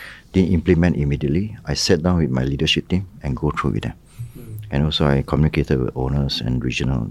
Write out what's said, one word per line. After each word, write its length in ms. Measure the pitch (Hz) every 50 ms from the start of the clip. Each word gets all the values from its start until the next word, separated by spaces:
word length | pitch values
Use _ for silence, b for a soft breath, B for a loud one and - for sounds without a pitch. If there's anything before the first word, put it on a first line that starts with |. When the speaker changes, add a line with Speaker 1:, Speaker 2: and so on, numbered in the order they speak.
| B B B B B B -
Speaker 1:
didn't 200 | - - - 98
implement 440 | 82 - 92 90 82 85 87 -
immediately. 600 | - 73 71 73 69 76 69 73 87 104 107 104 - -
I 80 | - 71
sat 280 | - - - 160 135 82
down 160 | 90 90 85
with 120 | 80 65
my 140 | 64 64 64
leadership 440 | 67 69 67 80 78 - 80 - -
team 180 | 87 92 101 - - - -
and 140 | 71 65
go 140 | 60 - 73
through 220 | 71 - - 69 -
with 100 | 57 -
them. 100 | - - - - B B B B B B B
Speaker 2:
Mm. 40 | B B B 107 - -
Speaker 1:
And 140 | - 71 73
also 200 | 78 - - 80
I 140 | 71 69 69
communicated 580 | 67 - - 73 76 78 78 78 71 - 71 65
with 140 | 64 53 -
owners 460 | 64 64 65 69 71 69 67 - -
and 240 | - 62 64 62 60
regional, 420 | 64 - - - 64 67 60 57 50